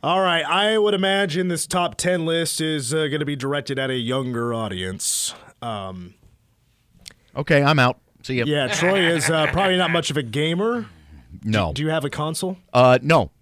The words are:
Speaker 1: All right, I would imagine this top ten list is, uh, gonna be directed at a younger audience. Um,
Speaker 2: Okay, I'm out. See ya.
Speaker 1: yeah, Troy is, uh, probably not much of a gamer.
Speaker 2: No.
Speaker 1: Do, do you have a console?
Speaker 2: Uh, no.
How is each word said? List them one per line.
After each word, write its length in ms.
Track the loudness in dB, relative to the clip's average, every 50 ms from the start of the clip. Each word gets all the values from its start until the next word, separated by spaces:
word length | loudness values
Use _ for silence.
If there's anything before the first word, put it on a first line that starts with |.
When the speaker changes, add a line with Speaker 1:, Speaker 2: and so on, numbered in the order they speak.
| 0
Speaker 1:
All 180 | 0 0 2
right, 220 | 2 2 2 0 0
I 320 | 0 0 2 2 2 2 4
would 160 | 2 2 2
imagine 540 | 2 2 2 2 2 0 0 0 -2 -2 -2
this 180 | -2 -4 -4 -2
top 280 | -2 0 0 -2 -2
ten 300 | -2 -2 0 0 0 0
list 340 | 0 0 0 -2 -2 -2 -2
is, 320 | -2 -2 -2 -2 -4 -2 -2
uh, 140 | -2 0 0
gonna 180 | -2 -2 -2
be 100 | -4 -4
directed 420 | -4 -4 -4 -4 -4 -4 -4 -4 -4
at 100 | -2 -2
a 80 | -2 -2
younger 560 | -2 -2 -2 -2 -2 -2 -4 -4 -2 -2 -2
audience. 800 | -4 -4 -4 -6 -6 -6 -6 -6 -6 -4 -4 -4 -4 -4 -6 -8 -10 -18 -20 -18 _
Um, 540 | -10 -8 -8 -8 -8 -10 -12 -12 -16 -18 -20 _ _ -20 _ _ _ _ _ _ _ _ _ _ _ _ _ -20 -20 -20 -20 _ _ _ _
Speaker 2:
Okay, 260 | -10 0 4 4 4 6
I'm 160 | 4 4 4
out. 200 | 4 2 2 -2 _ _ _ _ -10
See 120 | -4 -2
ya. 100 | -2 0 0
Speaker 1:
yeah, 200 | 0 0 0 0
Troy 320 | -2 0 0 2 2 2 2 2
is, 220 | 2 0 0 0
uh, 180 | 0 2 0 0
probably 260 | 0 0 0 2 2 2
not 140 | 0 2
much 180 | 0 0 -2 -2
of 60 | -4 -4
a 60 | -4
gamer. 600 | -4 -2 -2 -2 0 0 0 0 0 -2 -2 -6 -8 -14 -20 -20 -20 -20 -20 -20 -20 -20 -10 -4
Speaker 2:
No. 260 | 0 0 2 2 0
Speaker 1:
Do, 60 | -2
do 60 | -2 -2
you 60 | 0
have 160 | -2 -2 -2
a 40 | -4
console? 480 | -4 -4 -4 -4 -4 -4 -4 -4 -6 -6 _ _ 4
Speaker 2:
Uh, 240 | 6 8 8 8 6
no. 300 | 6 4 4 4 4 0 _ _